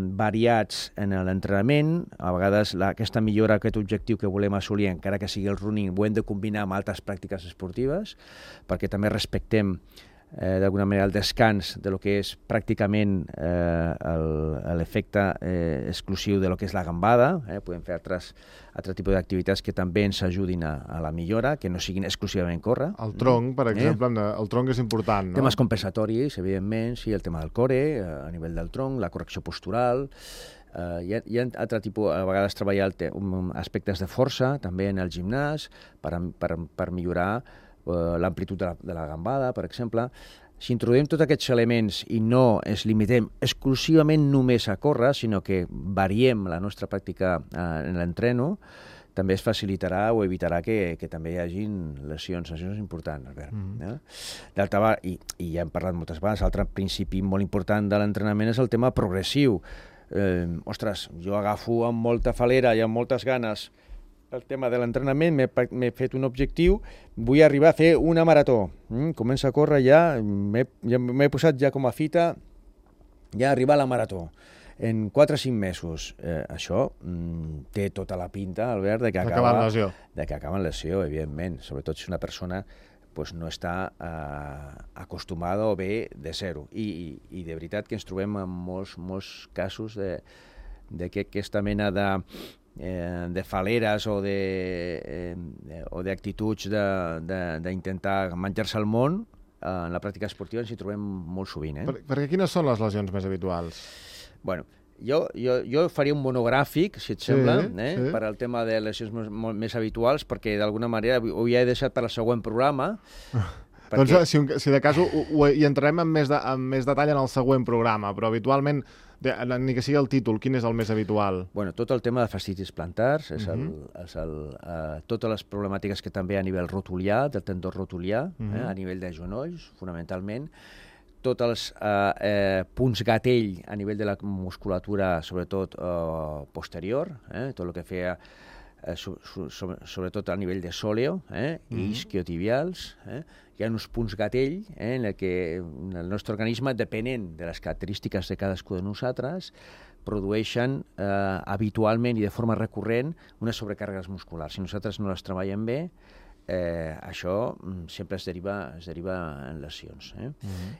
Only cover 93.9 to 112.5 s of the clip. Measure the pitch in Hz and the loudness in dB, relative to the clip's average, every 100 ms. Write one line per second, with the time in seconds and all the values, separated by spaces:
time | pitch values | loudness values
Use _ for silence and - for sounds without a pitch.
93.9 | 107 110 101 98 98 95 95 92 90 87 | 0 0 -2 0 -2 -2 -2 -4 -4 -6
94.9 | 85 50 80 87 87 85 - - 80 80 | -6 -8 -10 -8 -10 -12 -14 -16 -14 -10
95.9 | 85 92 95 104 95 107 107 98 104 101 | -8 -6 -6 -6 -4 -4 -4 -2 0 0
96.9 | 95 85 82 82 95 90 80 87 92 92 | 0 -2 -4 -6 -4 -4 -4 -4 -6 -6
97.9 | 95 98 98 95 87 98 95 104 110 107 | -4 -2 0 0 -2 -4 -2 -2 -2 0
98.9 | 113 135 185 233 - - _ - 92 85 | 2 2 0 -6 -16 -20 _ -6 -4 -4
99.9 | 87 101 95 101 - 95 113 113 113 98 | -4 -6 -6 -8 -8 -8 -6 -6 -8 -8
100.9 | 104 101 95 82 92 95 - 76 73 98 | -6 -6 -6 -8 -8 -8 -6 -6 -6 -6
101.9 | 127 - 135 143 185 185 180 151 110 110 | -6 -4 -2 0 0 0 2 2 2 2
102.9 | 104 98 95 95 95 95 87 85 - - | 0 -2 -2 -4 -4 -2 -4 -4 -10 -16
103.9 | - - - - - - 90 - _ _ | -18 -20 -20 -20 -12 -6 -6 -8 _ _
104.9 | - 110 151 147 - 123 123 - 139 175 | -12 -2 0 0 -2 0 0 2 2 2
105.9 | - 139 147 131 127 117 131 143 151 196 | 2 2 2 0 2 2 2 2 2 0
106.9 | - - 104 - 135 123 123 - 90 120 | -2 -8 -6 2 4 6 4 2 -2 -4
107.9 | 160 127 113 107 107 120 120 113 110 110 | -2 -2 -2 -2 -4 -4 -2 0 0 -2
108.9 | 104 113 113 110 104 113 104 110 120 110 | -6 -6 -6 -6 -6 -4 -4 -4 -2 -2
109.9 | 107 117 147 - 110 110 104 104 107 120 | 0 2 2 0 -6 -2 0 0 0 0
110.9 | 113 110 127 113 80 117 123 123 123 131 | 0 2 2 2 0 4 4 4 4 0
111.9 | - 117 - 113 120 101 | 0 -2 0 0 0 0